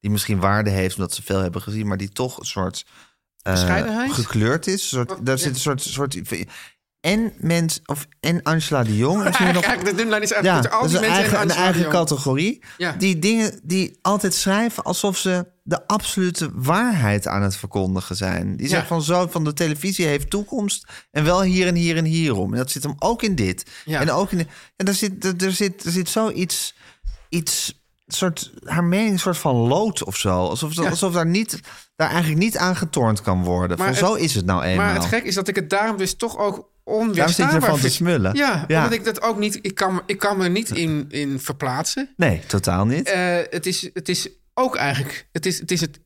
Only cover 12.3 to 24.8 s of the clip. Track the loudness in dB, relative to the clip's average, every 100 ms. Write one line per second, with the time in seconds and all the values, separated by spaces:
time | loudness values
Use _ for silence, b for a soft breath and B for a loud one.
12.3 | 0 0 -2 B B -6 0 0 2 2
13.3 | 2 2 -2 -2 -2 -2 -2 0 0 0
14.3 | 0 0 2 0 -2 -6 -2 0 0 0
15.3 | 0 -2 _ -4 -4 0 -2 -2 -2 0
16.3 | 0 -6 -4 0 2 2 2 4 2 0
17.3 | 0 0 -2 -4 -2 0 0 -2 -4 -2
18.3 | -2 -4 -4 0 0 0 -2 2 2 0
19.3 | 0 -2 0 -2 -2 -4 0 0 0 -2
20.3 | -4 -4 -4 -2 -4 -10 B B 0 2
21.3 | 4 4 4 2 2 2 2 2 2 2
22.3 | 0 0 -2 -2 -4 -6 -2 -2 0 0
23.3 | 0 0 -2 -8 B -6 -2 0 0 0
24.3 | -2 -4 B B _